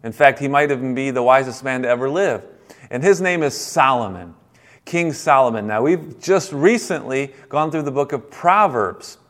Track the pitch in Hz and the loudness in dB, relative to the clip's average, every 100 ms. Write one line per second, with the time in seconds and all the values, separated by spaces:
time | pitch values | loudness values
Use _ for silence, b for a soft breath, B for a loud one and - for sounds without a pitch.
0 | 113 113 143 135 139 143 147 135 131 127 | -12 4 4 4 0 0 0 -2 -4 -4
1 | 135 123 123 131 131 117 135 127 123 123 | -2 0 4 4 2 -8 -6 -4 -2 -2
2 | 135 160 196 110 - - B B B 123 | 0 -2 -2 -4 -8 -20 B B B -2
3 | 180 180 185 175 143 - - 170 135 127 | 2 2 2 0 -2 -4 -4 2 2 2
4 | 104 92 85 - _ b b b - 170 | -4 -10 -16 -20 _ b b b -6 -4
5 | 170 139 160 139 127 113 104 107 139 175 | -4 -4 2 4 4 0 -2 0 0 0
6 | 156 120 - 185 - 143 170 233 - 160 | -4 -12 0 0 0 2 2 2 -2 -8
7 | 113 131 135 B B 147 156 156 143 135 | -4 -4 -4 B B -4 -2 -4 -4 -2
8 | 143 135 - - 170 196 202 123 95 - | -2 -4 -8 -2 2 4 2 2 -2 -6
9 | - - _ | -18 -20 _